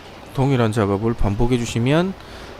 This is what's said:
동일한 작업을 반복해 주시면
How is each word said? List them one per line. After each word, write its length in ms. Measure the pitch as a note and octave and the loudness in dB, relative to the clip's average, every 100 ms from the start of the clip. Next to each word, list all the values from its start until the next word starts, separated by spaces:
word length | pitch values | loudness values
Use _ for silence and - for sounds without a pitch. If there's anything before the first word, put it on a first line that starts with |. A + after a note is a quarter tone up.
| - - - | -6 -20 -10
동일한 360 | - C3+ C3 A2+ | -2 2 4 2
작업을 420 | A2 G2+ G2 A#2 | 2 2 2 0
반복해 440 | A#2 G#2 G2+ A#2+ B2+ | 2 0 2 2 2
주시면 560 | A#2 A#2 A#2+ D3+ F#3 F#3+ - - - | 0 0 2 2 0 -4 -14 -16 -16